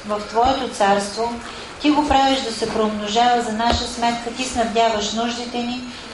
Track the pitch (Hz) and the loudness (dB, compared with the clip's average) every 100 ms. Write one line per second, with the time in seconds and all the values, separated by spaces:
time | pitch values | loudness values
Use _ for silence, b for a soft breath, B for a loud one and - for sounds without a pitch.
0 | 208 208 - 220 254 269 233 - 196 202 | -6 -6 -2 2 2 2 -2 2 4 4
1 | 202 220 233 233 B B B B 294 285 | 0 -4 -4 -4 B B B B 2 4
2 | - 269 269 269 226 226 214 220 214 214 | 4 4 4 2 -2 -4 -2 0 0 0
3 | 208 226 247 240 226 214 233 240 240 - | 0 4 4 4 0 0 0 0 -2 -2
4 | 240 233 233 233 254 247 226 226 226 208 | -2 -2 -6 -6 -4 -2 0 2 2 2
5 | 202 220 240 240 240 240 240 247 247 B | -2 -2 -2 -4 -6 -6 -4 -6 -10 B
6 | B | B